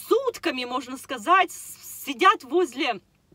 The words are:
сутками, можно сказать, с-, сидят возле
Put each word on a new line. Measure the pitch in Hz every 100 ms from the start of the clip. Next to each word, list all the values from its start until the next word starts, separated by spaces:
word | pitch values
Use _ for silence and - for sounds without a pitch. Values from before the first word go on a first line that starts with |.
| -
сутками, | 440 539 - 320 254
можно | 247 254 247 262
сказать, | - 262 214 370 359
с-, | - - - - - -
сидят | 254 381 440 254
возле | 320 370 254 294 202 - _ _